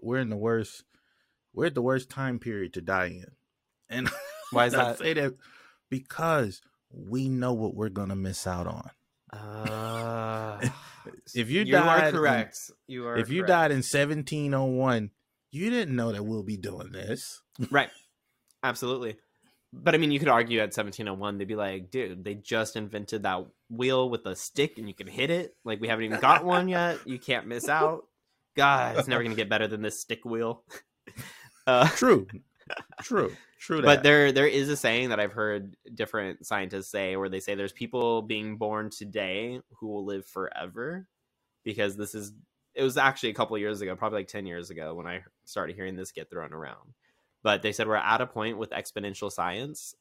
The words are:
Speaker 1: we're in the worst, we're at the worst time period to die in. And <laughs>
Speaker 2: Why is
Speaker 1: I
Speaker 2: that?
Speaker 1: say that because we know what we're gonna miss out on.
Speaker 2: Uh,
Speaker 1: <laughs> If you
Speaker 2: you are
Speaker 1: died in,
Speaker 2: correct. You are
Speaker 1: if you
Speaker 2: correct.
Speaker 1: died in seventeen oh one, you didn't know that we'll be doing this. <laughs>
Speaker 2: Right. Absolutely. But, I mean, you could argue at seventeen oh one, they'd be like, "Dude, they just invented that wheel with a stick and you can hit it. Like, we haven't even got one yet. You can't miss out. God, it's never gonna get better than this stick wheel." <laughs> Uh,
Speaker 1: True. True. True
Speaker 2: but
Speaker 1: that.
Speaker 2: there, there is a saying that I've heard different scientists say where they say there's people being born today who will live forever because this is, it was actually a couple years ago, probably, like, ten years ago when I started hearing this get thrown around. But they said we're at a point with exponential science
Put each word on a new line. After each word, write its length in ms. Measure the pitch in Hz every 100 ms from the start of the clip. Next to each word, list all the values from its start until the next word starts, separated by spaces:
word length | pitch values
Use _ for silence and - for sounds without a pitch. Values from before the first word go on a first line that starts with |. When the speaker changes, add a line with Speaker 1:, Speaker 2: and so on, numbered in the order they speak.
Speaker 1:
we're 180 | 113 127
in 100 | 123
the 80 | 104
worst, 460 | 110 113 107 - - _ _ _ _ _ _
we're 140 | - 170
at 80 | 139
the 60 |
worst 260 | 120 131 131
time 300 | - 135 120
period 340 | 120 104 90 92
to 60 |
die 260 | 85 95 90
in. 280 | 90 90 - _ _ _ _ _
And 200 | 120 131 - -
<laughs> 200 | - -
Speaker 2:
Why 160 | 123 120
is 80 | 120
Speaker 1:
I 80 |
Speaker 2:
that? 180 | 123 117
Speaker 1:
say 120 | 160
that 220 | 156 139 127 - - - _ _
because 720 | 131 - - 165 156 110 92 _ _ _
we 400 | - 95 123 135
know 240 | 131 127
what 220 | 120 110 -
we're 140 | 107
gonna 260 | 95 98 98
miss 320 | 95 92 -
out 200 | 90 87
on. 240 | 80 - - _ _ _
Speaker 2:
Uh, 1300 | 107 107 107 107 110 113 113 113 113 113 110 110 104
Speaker 1:
<laughs> 100 | 120 - - - - - -
If 160 | 123 113
you 140 | 151
Speaker 2:
you 240 | 208 151 170
are 140 | 165
Speaker 1:
died 140 | 156 165 151
in, 260 | 123 110
Speaker 2:
correct. 200 | - - - -
You 200 | 127 120
are 180 | 120 113
Speaker 1:
if 40 |
you 140 | 156
Speaker 2:
correct. 0 |
Speaker 1:
died 280 | 180 175 160
in 120 | 139
seventeen 720 | 123 143 143 156 139 151 147
oh 120 | 135 135
one, 460 | 127 131 117 104 - _ _ _
you 180 | 139 202
didn't 260 | 247 185 127
know 160 | 117
that 100 | 101 104
we'll 180 | 110
be 140 | 101 104
doing 340 | 95 110 95
this. 500 | 92 95 131 - - _ -
<laughs> 100 | 123
Speaker 2:
Right. 200 | 143 123 - _ _ _ _ _ _
Absolutely. 540 | 131 117 123 131 120 107 _ _ _ _ _
But, 220 | 123 151 156
I 40 |
mean, 120 | 156
you 80 | 143
could 100 | 147
argue 320 | 120 117 117
at 120 | 104
seventeen 340 | - 104 98 107
oh 60 | 95
one, 220 | 101 101
they'd 100 | 98
be 80 | 107
like, 360 | 98 95 92
"Dude, 320 | 131 110 90
they 120 | 92 101
just 400 | - 117 110 110
invented 460 | 104 104 101 110
that 220 | 98 92 92 _ -
wheel 400 | 117 127 131 127
with 160 | 117 98
a 80 | 92
stick 420 | - - 147 -
and 100 | 104
you 80 | 95
can 120 | 95
hit 220 | 98 135
it. 260 | 170 170 - 117
Like, 160 | 107
we 80 | 113
haven't 160 | 113 110
even 140 | 110
got 260 | 131 165 180
one 240 | 180 185
yet. 380 | 180 175 165 -
You 120 | 127
can't 280 | - 123 107
miss 220 | 120 113
out. 380 | 151 156 160 - _ _ _ _ -
God, 420 | 139 139 120 120
it's 100 | 127
never 160 | 123
gonna 120 | 117 110
get 140 | 104
better 180 | 107 107
than 140 | 107
this 180 | 107 -
stick 240 | - 113 120
wheel." 400 | 113 113 113 _
<laughs> 60 | - - _ - - - - - _ -
Uh, 220 | 127 147
Speaker 1:
True. 380 | - 247 165 95 - - _ - - - -
True. 380 | - 220 123 - - _
True 240 | - 160
Speaker 2:
but 180 | 147 143
Speaker 1:
that. 20 |
Speaker 2:
there, 280 | 143 147 143
there 160 | 135 147
is 220 | 135 139
a 80 | 143
saying 320 | 120 117 127
that 100 | 107
I've 140 | 104
heard 440 | 107 107 104 98 90 -
different 520 | 113 107 110 98 85 -
scientists 440 | 104 95 98 92
say 260 | 104 95 95
where 140 | 98
they 100 | 95
say 160 | 95 101
there's 180 | 98
people 480 | - 117 123 117 113
being 340 | 107 110 107 107
born 320 | 107 107 107
today 720 | - 104 104 95 95 117 127 - -
who 80 | 110
will 180 | 104 98
live 200 | 98 95
forever 800 | 95 92 - 90 85 127 180 190 _ _ _ _ _
because 340 | - 104 104 98
this 180 | 104 110
is, 180 | 101 104 _ _ _ -
it 80 |
was 140 | 135 127
actually 320 | 135 131 120
a 40 | 107
couple 220 | 110 110
years 240 | 104 104
ago, 140 | 98 92
probably, 240 | 110 107
like, 80 | 95
ten 160 | 104 95
years 220 | 87 87
ago 240 | 82 78 85
when 120 | 85
I 160 | 90 92 _ -
started 300 | - 82 85
hearing 200 | 92 92
this 160 | 95
get 180 | - 78
thrown 220 | 87 78
around. 400 | 78 73 50 - _ _ _ _ _
But 180 | 110 101
they 100 | 107
said 140 | 101 110
we're 80 | 107
at 240 | 85 113
a 60 | 123
point 300 | 117 110 107
with 120 | 110
exponential 600 | - - - 101 98 101
science 640 | - 87 95 139 156 - -